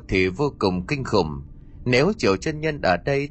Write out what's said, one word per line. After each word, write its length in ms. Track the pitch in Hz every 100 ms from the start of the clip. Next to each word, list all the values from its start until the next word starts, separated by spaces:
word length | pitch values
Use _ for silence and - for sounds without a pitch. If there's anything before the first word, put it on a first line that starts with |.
| -
thì 200 | 98 92
vô 260 | 92 143 -
cùng 280 | 98 90 90
kinh 160 | 73
khủng. 380 | 127 107 80 71 71 - - - 123
Nếu 260 | 123 165 214
Triệu 200 | 104 98
chân 240 | 160 151
nhân 200 | 156 147
ở 160 | - 87
đây 320 | - 139 143